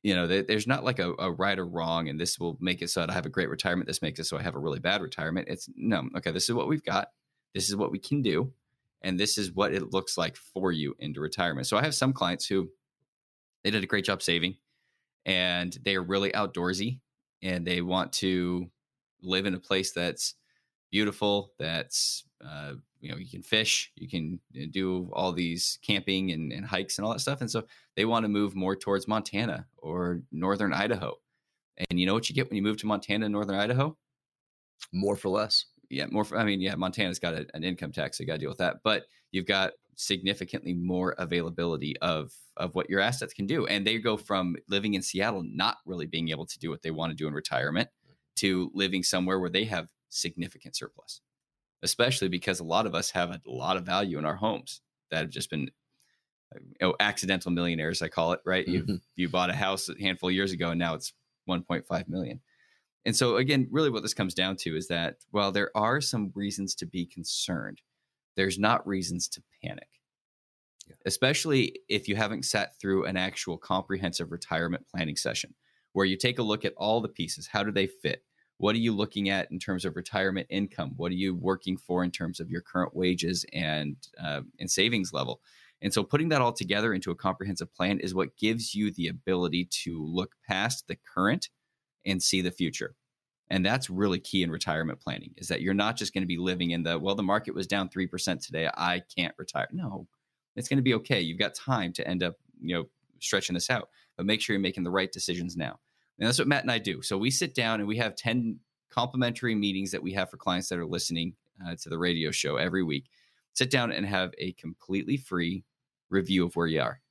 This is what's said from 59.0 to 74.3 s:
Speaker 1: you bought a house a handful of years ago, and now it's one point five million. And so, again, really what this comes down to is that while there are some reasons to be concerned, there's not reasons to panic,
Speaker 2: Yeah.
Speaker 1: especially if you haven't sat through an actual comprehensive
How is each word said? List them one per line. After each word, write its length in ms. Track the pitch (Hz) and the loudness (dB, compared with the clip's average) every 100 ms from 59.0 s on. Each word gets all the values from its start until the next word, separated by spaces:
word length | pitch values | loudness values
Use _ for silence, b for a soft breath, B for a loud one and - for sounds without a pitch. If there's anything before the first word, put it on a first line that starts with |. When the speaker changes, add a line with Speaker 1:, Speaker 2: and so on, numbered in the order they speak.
| _ - | _ -4
Speaker 1:
you 100 | 87 | 0
bought 220 | 90 90 | 2 0
a 40 | |
house 360 | 71 95 98 - | 0 0 -2 -4
a 100 | - | -2
handful 280 | 98 90 90 | -2 0 2
of 60 | |
years 180 | 92 98 | 2 2
ago, 160 | 87 85 | 0 0
and 100 | 82 | 2
now 140 | 85 | 0
it's 180 | 78 - _ _ _ | -2 -8 _ _ _
one 160 | - 87 | -4 -4
point 220 | - 85 | -2 -4
five 220 | - 92 90 | -2 -4 -2
million. 320 | 90 65 - _ b b b b _ | -6 -6 -10 _ b b b b _
And 100 | 113 | 0
so, 200 | 107 123 110 | 4 4 4
again, 300 | 135 143 127 | 4 4 4
really 200 | 143 151 | 4 2
what 120 | 113 | 2
this 120 | 107 | -2
comes 200 | - 95 | 0 0
down 220 | 87 92 95 | 2 0 0
to 180 | 85 78 | -2 -2
is 100 | 80 | 0
that 300 | 85 82 - _ | 0 0 -4 _
while 200 | 104 98 | 0 2
there 200 | 98 101 | 2 0
are 240 | 107 107 139 | 2 2 2
some 320 | 139 117 98 | 0 0 -2
reasons 400 | 101 101 98 95 | -2 -2 -2 -4
to 100 | - | -4
be 200 | 85 90 | -6 -4
concerned, 760 | 85 - 82 - - 85 50 - _ _ _ _ _ | -6 -6 -6 -4 -2 -4 -6 -12 _ _ _ _ _
there's 220 | - 95 92 | 0 2 4
not 280 | 107 120 - | 4 4 2
reasons 400 | 95 85 87 - | -2 0 -4 -4
to 140 | - _ _ | -8 _ _
panic, 260 | - - - _ _ _ _ _ _ _ _ _ - | -10 -10 -16 _ _ _ _ _ _ _ _ _ -20
Speaker 2:
Yeah. 80 | - | -6
Speaker 1:
especially 760 | - - 127 151 160 135 101 - - | -4 2 4 4 4 4 4 -2 -2
if 200 | 104 104 | -2 0
you 80 | |
haven't 300 | 101 107 110 | 0 0 -2
sat 340 | 131 107 - - | 0 0 -2 -4
through 260 | 98 95 | 2 2
an 120 | 82 92 | 2 0
actual 400 | 92 - - 82 | -2 -4 -6 -6
comprehensive 760 | - 92 - 98 90 - 85 | 0 0 2 -2 -2 -2 -6